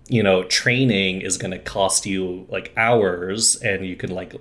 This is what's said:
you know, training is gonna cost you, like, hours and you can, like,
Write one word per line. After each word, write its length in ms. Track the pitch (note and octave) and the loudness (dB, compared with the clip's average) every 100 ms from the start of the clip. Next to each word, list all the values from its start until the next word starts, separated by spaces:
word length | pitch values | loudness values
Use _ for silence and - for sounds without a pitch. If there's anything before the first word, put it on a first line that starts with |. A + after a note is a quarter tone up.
| - | -2
you 140 | A#2+ | 2
know, 200 | G2+ F#2 | 6 4
training 800 | F#2 - C3 B2 C3 G2 F#2+ F#2 | 2 0 0 2 4 4 2 -2
is 160 | F#2+ F#2+ | -4 -4
gonna 200 | G2 F#2 | -4 -8
cost 460 | - G#2 F#2+ - | -6 0 2 0
you, 420 | G#2 F#2+ F#2 F2+ F#2 | -2 -2 -4 -6 -8
like, 220 | F#2+ - - | -10 -8 0
hours 800 | A2+ A#2+ F#2+ F2 F2+ G#2 A2+ - | 2 4 2 0 -4 -2 0 0
and 300 | A2+ F#2+ F#2 | -2 -2 -4
you 100 | F2 | -8
can, 140 | F#2+ | -6
like, 240 | F2+ F2 - | -8 -10 -6